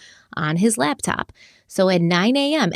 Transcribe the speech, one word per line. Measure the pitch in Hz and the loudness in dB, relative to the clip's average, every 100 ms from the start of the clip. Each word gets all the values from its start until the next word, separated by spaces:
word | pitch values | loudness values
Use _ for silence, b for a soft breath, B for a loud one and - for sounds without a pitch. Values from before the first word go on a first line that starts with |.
| b b b | b b b
on | - 151 170 | -6 -4 0
his | 226 226 | 0 0
laptop. | 294 - - - - - b b b | -2 -4 -4 -4 -6 -14 b b b
So | - 190 | 0 2
at | 185 | 2
nine | 170 175 214 277 | 2 2 2 0
A | 285 | 0
M, | 311 175 | 0 0